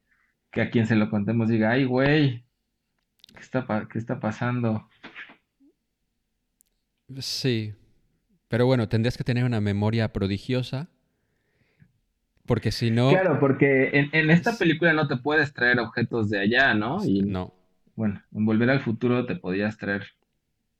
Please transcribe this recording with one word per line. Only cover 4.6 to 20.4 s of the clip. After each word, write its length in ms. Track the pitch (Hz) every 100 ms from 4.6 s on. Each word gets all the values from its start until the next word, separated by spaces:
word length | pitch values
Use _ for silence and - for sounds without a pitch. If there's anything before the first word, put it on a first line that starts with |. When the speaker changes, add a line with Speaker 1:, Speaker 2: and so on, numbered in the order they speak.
| 117 107 - _ - - - - _ _ 277 _ _ _ _ _ _ _ _ _ _ _ _ _ - 135
Speaker 2:
Sí. 540 | - - 135 113 107 101 _ _ _ _ _ _ _
Pero 160 | 117 123
bueno, 220 | 127 107
tendrías 280 | 113 113 -
que 60 | -
tener 200 | 120 123
una 160 | 113
memoria 520 | 104 101 104 113 110
prodigiosa, 760 | 101 98 101 - 127 123 131 165 _ _ _ _ _ _ _ _ _ _ _ _ _ _ _ -
porque 260 | 113 113
si 200 | - 117
no 160 | 113 127
Speaker 1:
Claro, 320 | 185 185 131
porque 500 | 135 131 143 135 131
en, 160 | 143 143
en 160 | 160 156
esta 260 | 170 175 214
Speaker 2:
es 0 |
Speaker 1:
película 360 | 170 156 165
no 140 | 156 147
te 100 | 127
puedes 360 | 147 151 143
traer 260 | - 120 123
objetos 500 | 113 120 117 120 104
de 100 | 104
allá, 340 | 104 120 135
¿no? 300 | 107 110 185
Speaker 2:
Es-, 20 | 208
Speaker 1:
Y, 180 | 98 101
Speaker 2:
no. 280 | 92 90 - _ _ _ -
Speaker 1:
bueno, 260 | 107 95 -
en 120 | 107 110
Volver 240 | 110 120
al 120 | 135
Futuro 440 | 123 113 123 123 123
te 100 | 90
podías 420 | 90 95 107 107
traer 260 | 101 101 101 _ _ _